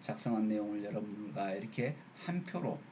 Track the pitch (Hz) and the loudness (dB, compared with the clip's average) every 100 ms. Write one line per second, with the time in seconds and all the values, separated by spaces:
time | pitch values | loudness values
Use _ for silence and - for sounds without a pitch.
0 | - 110 - 110 107 107 104 104 104 107 | -6 -2 2 4 6 4 2 0 0 -2
1 | 104 101 104 82 98 95 110 - 123 151 | -2 -4 -4 -2 0 0 -2 0 0 0
2 | - - - 175 180 175 139 78 - | -8 -10 -2 -2 0 -2 0 -2 -6